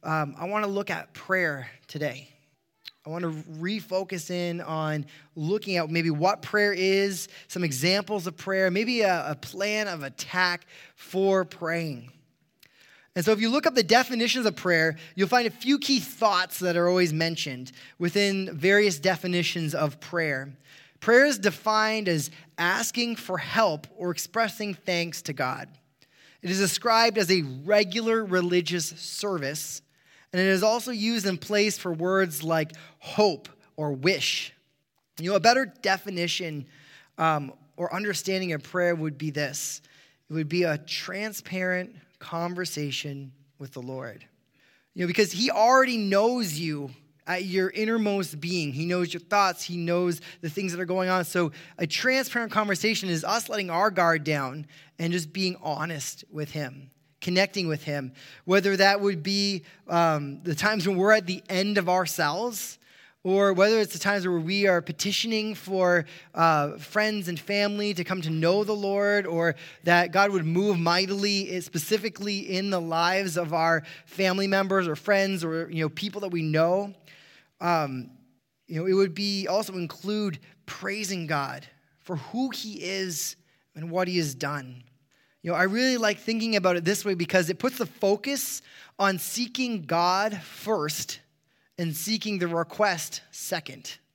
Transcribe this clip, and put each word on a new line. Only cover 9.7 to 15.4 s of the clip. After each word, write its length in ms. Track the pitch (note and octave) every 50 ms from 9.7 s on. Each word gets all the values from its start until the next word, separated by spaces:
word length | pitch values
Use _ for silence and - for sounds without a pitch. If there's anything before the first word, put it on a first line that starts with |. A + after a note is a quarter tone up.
| G#3+ G#3+ G#3+ G3+
of 160 | F3+ D#3+ C#3+
attack 640 | C#3 C3+ - - - - F3+ F#3 F3+ F3 F3 _ _ - - - - _
for 480 | _ - - - F#3 F#3+ G3 F#3+ F#3+ F#3
praying. 680 | - - - F3 D#3+ E3 E3+ E3 D#3+ C#3 A#2+ A#2 B2 - _ _ _ _ _ _ _ _ _ _ _ _ _ _ _ - _ _ _ _
And 120 | F#3 E3+
so 80 | G#3 A3
if 80 | G#3
you 80 | A3 A3+
look 180 | A#3+ D4 D4+ E4
up 80 | C4
the 80 | C4 A3
definitions 640 | D#3 G#3+ A#3+ B3+ - B3+ A#3 A3+ A#3+ A3 B3+ B3
of 100 | A3 F3
prayer, 400 | - - F3+ F3 E3 D#3+ E3 D#3 D#3+ - - -
you'll 120 | - G3 F#3
find 180 | A#3+ B3